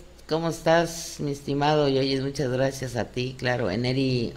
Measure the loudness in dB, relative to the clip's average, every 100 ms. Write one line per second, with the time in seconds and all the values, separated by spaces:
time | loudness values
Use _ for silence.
0 | -18 -14 -4 -2 0 0 4 4 4 -4
1 | -10 -6 -6 -6 -2 0 4 4 4 4
2 | 2 0 -2 -2 -2 0 0 -2 -6 -4
3 | -4 -4 -6 -4 -2 0 0 0 0 0
4 | 2 0 -2